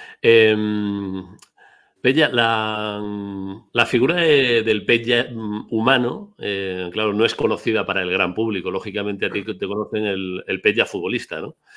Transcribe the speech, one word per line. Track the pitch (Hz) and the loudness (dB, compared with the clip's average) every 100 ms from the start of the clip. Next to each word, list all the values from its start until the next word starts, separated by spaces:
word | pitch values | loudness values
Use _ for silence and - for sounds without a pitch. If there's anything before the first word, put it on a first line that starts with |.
| - - | -20 0
Em, | 117 113 110 107 107 104 101 101 95 95 92 92 - _ _ _ _ _ | 6 8 6 4 0 -2 -4 -6 -6 -8 -12 -18 -20 _ _ _ _ _
Pella, | 127 143 135 | 2 4 2
la, | 120 113 110 110 107 107 104 104 104 101 98 95 101 _ | 2 2 0 -2 -4 -4 -6 -6 -8 -8 -8 -8 -10 _
la | 117 - | 0 2
figura | 120 131 175 | 4 2 2
de, | 165 143 127 117 | 4 4 4 2
del | 110 107 104 | 2 0 2
Pella, | 120 117 120 123 | 2 2 0 0
mm, | 113 107 107 - | -4 -6 -6 -4
humano, | 113 117 127 120 - 208 - | 0 2 2 2 -4 -12 -10
eh, | 104 98 95 92 90 | -6 -4 -4 -4 -6
claro, | 101 107 | -2 0
no | 104 113 | 2 2
es | - | 2
conocida | 110 104 117 110 98 | -2 0 0 0 0
para | 95 | -2
el | 92 | 0
gran | 92 92 | 0 0
público. | 95 110 98 90 | 0 -2 -2 -4
Lógicamente, | 95 104 101 104 98 101 | -6 -6 -6 -6 -4 -4
a | |
ti | 104 | -4
te | 101 92 98 | -6 -8 -6
conocen | 104 101 107 107 | -6 -4 -4 -2
el, | 95 92 92 - | -4 -4 -8 -6
el | 95 | -2
Pella | 110 110 - | 0 0 -2
futbolista, | 95 90 123 - 80 | -2 -4 -6 -6 -10
¿no? | 110 - _ | -10 -14 _